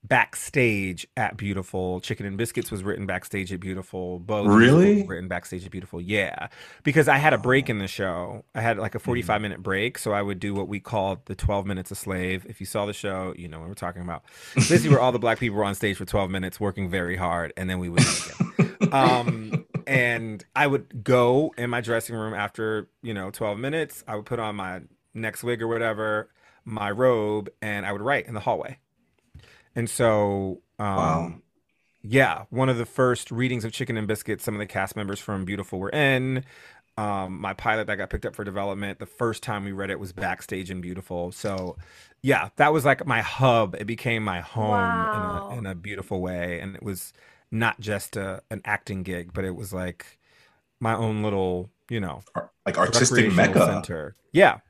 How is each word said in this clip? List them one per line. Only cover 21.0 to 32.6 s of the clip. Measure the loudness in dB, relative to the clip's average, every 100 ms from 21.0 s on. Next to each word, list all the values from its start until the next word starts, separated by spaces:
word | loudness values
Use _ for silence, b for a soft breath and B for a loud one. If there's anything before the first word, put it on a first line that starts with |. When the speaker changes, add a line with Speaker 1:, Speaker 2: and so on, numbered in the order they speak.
Speaker 1:
go | 4 6 8 6 2 -2
in | -2
my | -2
dressing | 0 -2 -2 -6
room | -4
after, | -4 -4 -2 -2 -2 -4 _
you | -8
know, | -6 -6
twelve | -4 -4 -2
minutes. | -4 -4 -6 -8 -8
I | -8
would | -6
put | -4
on | -4 -6
my | -6 -8 -12 _ _
next | -8 -8 -4
wig | -4 -2
or | -2
whatever, | 0 -2 -2 0 -2 -4 b b b
my | -10 -6 -4
robe, | 4 4 6 2 -2 -4 _
and | -4 -4
I | -4
would | -4
write | 0 -2 -2
in |
the | -6
hallway. | -2 -2 -4 -12 _ _ _ _ _ b b b b
And | -6 -4
so, | 2 4 6 4 0 -2 -6 _ -6
um, | -2
Speaker 2:
Wow. | 2 2 0 -2 -10 _ _ _ _ _ _
Speaker 1:
yeah, | 0 4 4 0 -4
one | 0